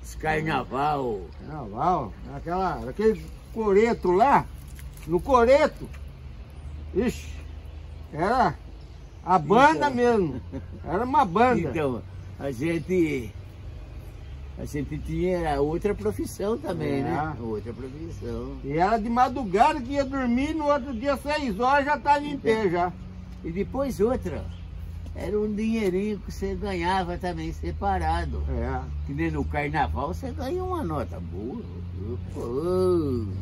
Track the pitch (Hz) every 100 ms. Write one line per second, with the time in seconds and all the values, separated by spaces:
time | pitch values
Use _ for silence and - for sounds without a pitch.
0 | - - 156 156 156 143 120 135 147 143
1 | 127 104 87 - 107 151 110 107 156 175
2 | 113 - 117 139 160 180 190 139 117 -
3 | 220 190 156 - - 226 214 196 233 214
4 | 180 180 247 226 - - - - - -
5 | - 170 262 254 233 277 294 - - -
6 | - - - - - - - - - 175
7 | 233 - - - - - - - - -
8 | - 147 180 254 202 - - - - -
9 | - - - 185 147 214 285 311 294 247
10 | 240 226 170 131 - - - - - 175
11 | 247 294 226 175 254 233 156 143 143 117
12 | - - - - 139 127 160 170 160 185
13 | 160 139 113 - - - - - - -
14 | - - - - - - - 151 131 151
15 | - 160 180 180 165 143 147 165 202 196
16 | 214 202 339 - 196 233 311 170 151 139
17 | 143 165 156 139 117 107 101 113 131 143
18 | 165 - 127 117 123 139 135 147 185 226
19 | 214 233 262 254 220 185 277 302 240 277
20 | 262 277 254 240 294 320 294 285 240 233
21 | 277 269 285 302 277 190 247 285 277 294
22 | 294 285 294 285 214 220 208 175 180 175
23 | - - - - 165 165 190 254 277 156
24 | 214 254 180 131 - - - - - -
25 | - - 156 208 214 208 220 226 202 180
26 | 208 202 - 165 196 190 202 185 170 190
27 | 175 175 180 170 160 156 175 175 202 185
28 | 160 165 170 - 139 127 120 120 143 -
29 | - 143 165 151 135 147 147 151 139 117
30 | 143 180 262 - 247 359 370 339 196 151
31 | 98 87 85 87 107 233 - - - -
32 | 117 123 - - 120 127 170 185 185 175
33 | 147 123 101 95